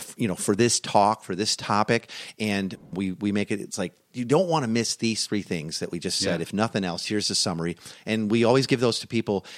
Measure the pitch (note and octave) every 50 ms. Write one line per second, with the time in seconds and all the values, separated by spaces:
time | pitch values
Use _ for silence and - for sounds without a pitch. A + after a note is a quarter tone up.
0 | - - - - A#2 G2+ E2+ - - A2+ G2+ G2 A#2+ A#2+ - - - - - G#2
1 | G2+ G#2 A2 - - - F#2 F2 G#2+ - - - - - G#2+ G#2 G#2+ - A#2 A#2
2 | - - - - - - - - A2 G#2+ G2+ G2 G2 F#2 - - - - - F#2+
3 | G2 F#2 F2+ - G2+ G2+ G2+ G#2 G2+ - A2 G2+ - - - G#2 F#2 E2+ - _
4 | _ _ - B2 A#2+ A#2 C#3 E3+ F#3+ E3+ D#3+ D#3 C3 A2+ A2+ A#2 A2+ - - -
5 | A#2+ A2+ A2 - - - A2 G2+ F2+ - F#2+ E2 D2+ D#2+ - - F2 - E2+ E2+
6 | - F#2 - - G2 F#2+ F2 E2 E2 - G2 G2 A2 A2+ - G#2+ F#2+ F2+ E2+ F2
7 | - - G#2+ G#2 F#2+ - F#2+ - - G2+ F2 E2 E2 E2+ E2+ - - - - -
8 | - G#2+ A2 A2 G#2+ G2+ A2+ A#2 A#2 A2+ B2+ C#3 C3 - C3+ A#2 B2 A#2 A2 -
9 | - - A#2+ A2+ - - G2+ F#2+ - - -